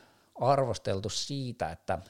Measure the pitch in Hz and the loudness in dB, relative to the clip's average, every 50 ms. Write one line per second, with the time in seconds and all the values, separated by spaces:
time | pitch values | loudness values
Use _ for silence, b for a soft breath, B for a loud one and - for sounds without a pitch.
0 | B B B B B B B - 123 123 143 139 135 120 107 - - - 101 95 | B B B B B B B 0 4 4 6 6 4 2 0 -2 -2 -2 -2 0
1 | 98 101 - - - - 143 139 131 123 - - - 80 82 - _ - 92 82 | -2 -2 -4 -4 -4 -4 -4 -4 -4 -6 -4 -4 -4 -4 -4 -6 _ -4 -4 -4
2 | - - | -4 -8